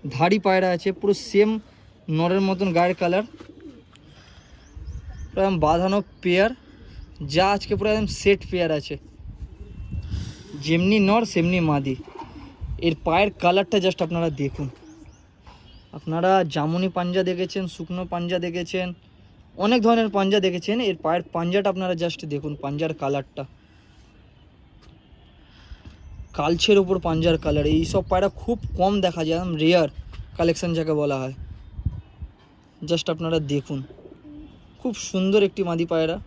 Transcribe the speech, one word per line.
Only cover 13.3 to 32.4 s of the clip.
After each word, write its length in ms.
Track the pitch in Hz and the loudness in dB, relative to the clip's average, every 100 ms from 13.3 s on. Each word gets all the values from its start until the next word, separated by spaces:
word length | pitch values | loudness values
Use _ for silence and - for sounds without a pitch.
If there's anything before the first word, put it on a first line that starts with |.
| - | 2
কালারটা 340 | 175 185 190 208 | 2 2 2 2
just 140 | 185 - | 0 -2
আপনারা 240 | 165 170 170 139 | -4 -2 -2 -2
দেখুন, 240 | 139 - 139 - - - - - - _ - - - - - 147 | -6 -4 -10 -10 -20 -20 -20 -20 -20 _ -20 -20 -20 -20 -18 -12
আপনারা 340 | 160 160 180 190 170 | -4 0 4 4 4
জামুনি 360 | 156 151 170 185 180 | 0 0 0 0 -2
পাঞ্জা 240 | 175 185 185 | 0 0 0
দেখেছেন, 340 | 180 180 196 180 | -2 -4 -4 -6
শুকনো 280 | - 160 180 170 | -8 -8 -8 -6
পাঞ্জা 240 | 175 175 180 | -4 -2 -2
দেখেছেন, 420 | 175 175 170 185 180 175 - - - - - - | -2 -6 -4 -4 -4 -8 -18 -20 -20 -20 -20 -2
অনেক 140 | 202 247 | 2 4
ধরনের 240 | 220 233 220 | 6 4 2
পাঞ্জা 240 | 202 196 208 | 2 2 4
দেখেছেন, 320 | 185 175 185 220 220 | 2 0 -2 0 0
এর 80 | 175 | -2
পায়ের 200 | 156 175 170 | 0 0 -2
পাঞ্জাটা 320 | 175 170 190 202 | -4 0 2 0
আপনারা 200 | 185 185 175 | -2 -2 -2
just 200 | 170 - 156 | -2 -4 -8
দেখুন, 200 | 147 147 147 | -6 -6 -8
পাঞ্জার 300 | 139 147 160 151 | -6 -4 -4 -2
কালারটা, 420 | 139 139 135 - 135 - _ - _ - - - - - - - - - - - _ - - - - - - - - - - - - - | -2 -2 -4 -12 -14 -16 _ -20 _ -20 -20 -20 -20 -20 -20 -20 -20 -20 -20 -20 _ -20 -20 -20 -20 -20 -20 -20 -20 -20 -20 -18 -10 -2
কালচের 400 | 147 170 - 202 | 0 2 6 6
ওপর 120 | 185 185 175 | 6 0 0
পাঞ্জার 300 | 160 165 165 | 2 2 2
কালার। 200 | 156 147 147 | 2 2 4
এই 80 | 156 165 | 2 2
সব 100 | 196 - | 0 2
পায়রা 180 | 190 196 - | 2 2 -2
খুব 160 | - 233 - - | -4 -4 -4 2
কম 140 | 190 202 | 2 4
দেখা 160 | 185 170 160 | 0 0 -2
যায়, 120 | 165 | -2
একদম 120 | 180 156 | -2 2
রেয়ার 280 | 160 175 151 - - - - - | 4 6 4 -2 -14 -16 -14 0
কালেকশন 320 | 170 160 175 165 | 0 2 -2 -2
যাকে 160 | 160 151 | 0 0
বলা 160 | 147 135 | 0 -2
হয়। 140 | 131 131 - - - - - - - - - - | -4 -10 -14 -16 -16 -10 -10 -10 -16 -18 -18 -18